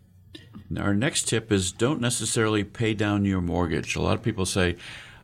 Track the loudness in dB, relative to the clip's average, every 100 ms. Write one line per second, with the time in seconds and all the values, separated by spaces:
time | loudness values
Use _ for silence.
0 | -20 -20 -20 -20 -20 -20 -10 -4 0 0
1 | 0 -2 -2 -2 2 2 2 0 0 2
2 | 0 -2 -2 0 2 2 -2 -2 -2 0
3 | 0 2 2 2 0 0 2 0 -2 -2
4 | 0 0 -2 -2 -2 2 2 0 -10 -16
5 | -18 -20